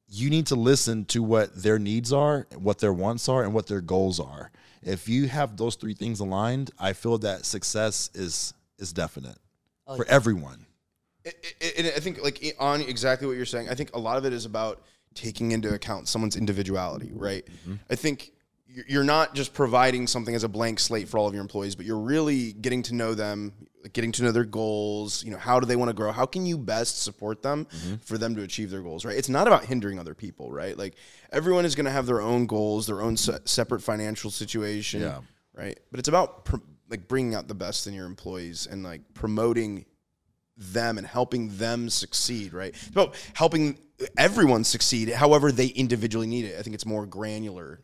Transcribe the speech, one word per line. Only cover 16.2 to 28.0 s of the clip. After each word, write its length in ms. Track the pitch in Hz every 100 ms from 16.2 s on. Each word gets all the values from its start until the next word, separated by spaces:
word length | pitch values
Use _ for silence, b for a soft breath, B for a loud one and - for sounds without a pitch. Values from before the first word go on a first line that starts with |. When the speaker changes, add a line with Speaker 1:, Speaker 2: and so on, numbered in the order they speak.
| 110 101
Speaker 3:
individuality, 760 | 104 98 95 95 90 71 87
right? 320 | 87 98 98
Speaker 1:
Mm-hmm. 300 | - 85 85 101 -
Speaker 3:
I 60 | 131
think 360 | 156 139 - _ _ _ _
y-, 160 | 127 123
you're 160 | 139
not 320 | 139 156 156
just 180 | 139 131
providing 520 | - 135 123 131 123 120
something 300 | 127 113 117
as 80 |
a 40 | 110
blank 300 | 104 113 110
slate 300 | - 117 87
for 100 | 110
all 80 | 104
of 80 |
your 60 | 101
employees, 340 | 98 104 101
but 100 | 95
you're 140 | 95 110
really 540 | 110 156 151 139 117
getting 300 | 104 123 123
to 100 | 117
know 200 | 120 113
them, 380 | 110 104 101 104 104 - _
like, 100 | 95
getting 200 | - 113
to 100 | 113
know 80 | 120
their 140 | 113
goals. 800 | 113 107 110 107 104 104 104 -
You 60 | 113
know, 60 | 95
how 200 | 117 127
do 80 | 120
they 80 |
wanna 200 | 123 120
grow? 180 | 107 107
How 140 | 110 143
can 200 | 185 180
you 120 | 165
best 440 | 104 110 117 -
support 400 | - - 104 107
them 220 | 135 147
Speaker 1:
Mm-hmm. 300 | 156 82 85 107